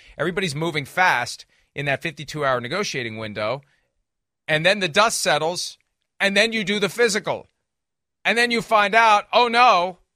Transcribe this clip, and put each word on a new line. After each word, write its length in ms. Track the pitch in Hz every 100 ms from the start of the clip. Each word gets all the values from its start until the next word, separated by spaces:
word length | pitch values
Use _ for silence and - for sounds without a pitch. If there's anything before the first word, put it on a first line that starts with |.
| - -
Everybody's 360 | 165 185 185
moving 320 | 143 170 151 135
fast 600 | 180 180 127 120 - - _ _ -
in 100 | 143
that 160 | 131
fifty-two 420 | 165 147 147 151 139
hour 140 | 123
negotiating 580 | 120 180 - 139 117 110
window, 440 | 107 104 107 139 _ _ _ _ _ _ _ _ -
and 180 | 156 175
then 140 | 208
the 100 | 185
dust 320 | 202 220 -
settles, 560 | 185 147 156 135 - - _ _ _ -
and 160 | 196 196
then 160 | 226
you 100 | 220
do 160 | 190 208
the 100 | 190
physical. 580 | 226 240 202 156 107 - _ _ _ _ _ _ _ 180
And 120 | 226
then 140 | 240
you 100 | 233
find 320 | - 220 202
out, 320 | 226 226 208 -
oh 160 | 214 240
no, 520 | 233 247 185 180 175 _